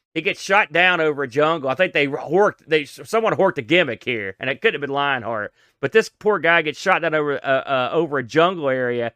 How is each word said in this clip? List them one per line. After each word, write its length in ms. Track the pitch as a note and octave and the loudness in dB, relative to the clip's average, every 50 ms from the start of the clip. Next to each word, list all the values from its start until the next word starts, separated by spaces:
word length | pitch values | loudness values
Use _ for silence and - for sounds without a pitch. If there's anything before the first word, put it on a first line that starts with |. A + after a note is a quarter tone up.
| _ _ _ E3 | _ _ _ -6
he 40 | D#3 | -4
gets 180 | G3 F3 - | -4 -6 -6
shot 320 | - - G3 G#3 - - D3+ | -2 0 2 2 2 2 2
down 260 | E3+ F3+ F#3 F3+ E3 | 2 2 4 2 2
over 240 | D#3 D#3 C#3+ C#3 C#3 | 0 0 0 -2 -6
a 40 | B2 | -2
jungle. 400 | G#2+ C#3+ D3+ D#3 E3 E3 C3 C3+ | 0 2 2 2 2 0 -2 -4
I 60 | C3 | 0
think 180 | - F#3 F3+ - | 0 0 0 2
they 140 | D#3 C#3+ | 0 0
horked, 580 | C#3 C#3+ C3 - C3+ F3 F#3+ G#3 F#3 - _ _ | 0 -2 -6 -4 0 2 4 4 4 2 _ _
they, 160 | - D#3+ D#3 C#3+ | 0 0 0 0
someone 480 | - - - C3+ - G#3+ A3+ A3+ G3+ D3+ | -4 -12 -18 -8 -2 -2 0 2 2 2
horked 240 | B2+ F#3+ F#3 - | 2 2 2 0
a 40 | C#3+ | -2
gimmick 420 | A2+ G#2+ D#3+ F3+ E3+ B2+ A2+ - - | -2 2 2 2 2 0 -4 -6 -6
here, 320 | A#2+ B2 A2 G2+ F#2+ - | -6 -6 -4 -6 -8 -8
and 120 | - - C3 | -8 -6 -6
it 100 | C#3 - | -6 -2
couldn't 160 | - A3+ E3+ | -2 -2 -2
have 60 | C#3+ | -2
been 120 | C#3+ C3+ C#3 | -6 -4 -2
Lionheart. 600 | C#3+ C#3+ C#3+ C3+ B2 G#2 A2 A#2 G#2+ G#2 - - _ _ _ _ _ | -2 0 0 -2 -2 -4 -6 -6 -6 -6 -8 -12 _ _ _ _ _
But 140 | C#3 C3 - | -8 2 2
this 160 | A3 G#3+ - | 2 2 2
poor 300 | - _ - G#3 G#3 F3 | -8 _ -2 0 0 2
guy 220 | C#3+ E3 E3+ E3+ | 2 2 2 2
gets 160 | D#3 D3+ C#3+ | 2 -2 -6
shot 240 | - - F#3+ F#3 D#3+ | -2 0 2 2 2
down 140 | E3 D#3+ D#3 | 2 0 0
over, 220 | D#3 D3 D3 C#3 - | 0 0 -2 -4 -4
uh, 220 | - C#3 C3+ C3 - | -2 0 0 0 0
uh, 260 | - C#3 B2+ B2 - A#2 | -2 -2 -2 0 0 0
over 240 | D#3+ E3+ C#3 C#3+ | -2 -2 0 -2
a 60 | C3+ B2 | -4 -4
jungle 440 | G#2+ B2 D#3 E3+ F#3 G3 E3+ C#3+ | 0 2 2 4 4 2 -2 -2
area 460 | C3+ C3 C3 B2+ A#2+ A#2+ A#2+ A#2 A2+ - | -2 -2 0 -2 -2 -2 -2 -4 -6 -8